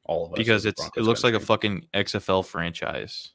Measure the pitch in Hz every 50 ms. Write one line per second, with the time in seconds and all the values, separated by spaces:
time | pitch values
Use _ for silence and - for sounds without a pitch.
0 | - - 82 85 85 82 87 107 113 117 110 101 - 107 - - - - - 123
1 | 113 113 117 - - 123 113 104 - - 110 104 - 104 101 82 - - - 101
2 | 98 - - 101 - - 95 95 92 - - 82 85 85 82 - - - 76 58
3 | - - - - - -